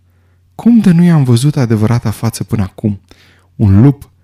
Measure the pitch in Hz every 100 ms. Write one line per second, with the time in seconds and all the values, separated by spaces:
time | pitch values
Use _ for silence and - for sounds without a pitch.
0 | _ _ _ _ _ - 226 240 202 170
1 | 175 165 127 117 143 147 117 110 107 120
2 | 113 - 113 - 104 107 92 - 110 98
3 | _ _ _ _ _ - 107 98 135 135
4 | - _